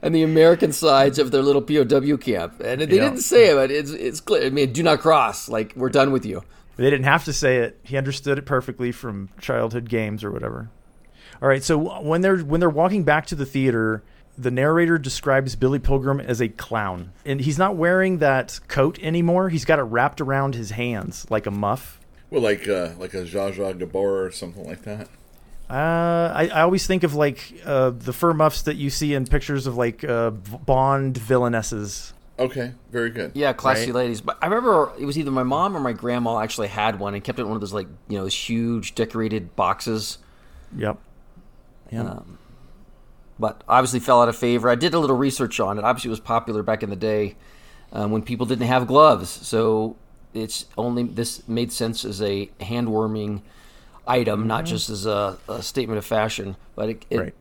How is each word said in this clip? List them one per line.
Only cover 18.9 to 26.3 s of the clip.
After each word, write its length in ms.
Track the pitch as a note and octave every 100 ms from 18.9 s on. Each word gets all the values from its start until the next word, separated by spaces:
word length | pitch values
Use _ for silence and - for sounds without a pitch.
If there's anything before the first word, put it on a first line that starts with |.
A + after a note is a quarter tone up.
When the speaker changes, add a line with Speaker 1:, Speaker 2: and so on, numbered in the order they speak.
| -
Speaker 2:
anymore. 480 | G#3+ E3+ E3+ F3 F#3+
He's 160 | D#3+
got 140 | A2+ D#3
it 40 |
wrapped 380 | A#2+ A#2 C#3 -
around 360 | C3+ C3+ C#3 A#2
his 160 | G#2+
hands 540 | G#2 A#2+ A2+ F2+ - -
like 160 | G#2+ G#2
a 60 |
muff. 480 | G2+ G2+ B2+ - - - - -
Speaker 3:
Well, 120 | -
like, 260 | A#2 G2+ G#2
uh, 220 | F#2+ E2+ E2+
like 160 | F#2
a 80 | F#2+
Zsa 300 | F2 G2 G2
Zsa 240 | F#2+ G2 F#2
Gabor 460 | F2 F#2+ G2+ G2 F#2
or 40 |
something 340 | - F2+ F#2 D#2
like 160 | D#2+
that? 260 | - G#2 - - - - - - -
Speaker 2:
Uh, 640 | B2+ D#3+ E3+ E3+ E3+ E3+